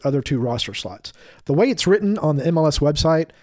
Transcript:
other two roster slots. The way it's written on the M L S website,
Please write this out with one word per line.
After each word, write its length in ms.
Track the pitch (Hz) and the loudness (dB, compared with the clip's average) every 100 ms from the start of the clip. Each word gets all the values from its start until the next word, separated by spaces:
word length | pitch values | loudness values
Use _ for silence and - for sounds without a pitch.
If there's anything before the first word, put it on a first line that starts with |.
other 160 | 139 139 | -2 -2
two 180 | - 131 | -2 -2
roster 340 | 123 117 - | -2 -4 -6
slots. 400 | 98 90 95 - - - - - | -10 -12 -14 -18 -20 -20 -14 -2
The 80 | |
way 160 | 143 254 | 2 2
it's 180 | 208 180 | 2 2
written 300 | 202 202 208 | 2 2 0
on 180 | 151 143 | 0 0
the 100 | 165 | 0
M 100 | 165 | 2
L 120 | 156 | 2
S 100 | - | 2
website, 520 | 147 147 180 160 165 _ | 0 2 2 0 -2 _